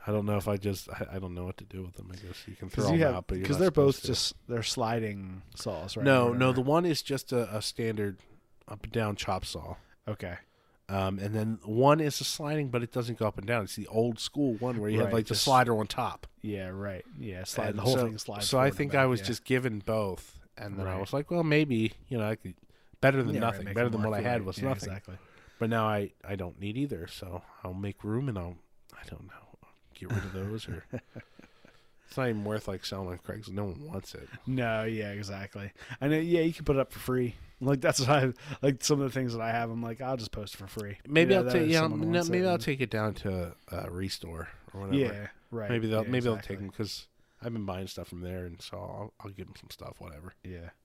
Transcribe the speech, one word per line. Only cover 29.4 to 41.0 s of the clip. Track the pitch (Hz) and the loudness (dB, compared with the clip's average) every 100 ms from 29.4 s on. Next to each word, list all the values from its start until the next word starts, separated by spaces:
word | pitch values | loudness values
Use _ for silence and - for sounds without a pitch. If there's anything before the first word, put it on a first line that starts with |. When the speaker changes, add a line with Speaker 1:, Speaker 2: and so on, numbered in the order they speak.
| - - - _ _ | -20 -20 -20 _ _
Speaker 1:
get | - - | -16 -4
rid | 104 | -4
of | 90 | -2
those | 92 98 110 - | -6 -6 -6 -8
or | 85 - | -10 -8
Speaker 2:
<laughs> | 120 _ 120 - - - - - - - - _ | -12 _ -18 -18 -20 -20 -20 -20 -20 -20 -20 _
Speaker 1:
it's | - | -2
not | 127 | 0
even | 107 | 0
worth, | 104 107 - | -2 -4 -4
like, | 95 | -6
selling | - 98 92 | -6 -6 -6
on | 90 | -8
Craigslist. | - 101 104 | -8 -10 -6
No | 98 104 | -4 -4
one | 92 | -6
wants | 147 98 - | -8 -8 -10
it. | - 69 - - | -14 -14 -12 -4
Speaker 2:
No, | 131 120 110 | 0 2 0
yeah, | 110 110 104 | 0 -2 -4
exactly. | 101 101 98 98 104 98 - - 123 | -6 -8 -8 -10 -10 -12 -12 -14 -4
I | 139 | 0
know, | 156 | 2
yeah, | 165 170 | 4 4
you | 165 | 4
can | 165 | 0
put | 151 135 | 2 2
it | |
up | 127 | 2
for | - | -2
free. | - 127 123 - - - | 0 0 0 -4 -18 -4
Like, | 127 139 | 2 4
that's | 165 - | 4 4
what | 127 | 6
I, | 147 131 120 147 135 | 6 4 0 -10 2
like, | 139 131 | 2 2
some | - 147 | 2 2
of | 139 | 2
the | |
things | 131 127 | 0 -2
that | 117 | -2
I | 113 | 0
have, | 117 117 | 0 0
I'm | 113 | -4
like, | 117 117 | -6 -6
"I'll | 131 135 | -4 -4
just | 110 | -4
post | - 104 | -8 -10
it | - | -10
for | 98 | -10
free." | - 104 98 | -8 -8 -10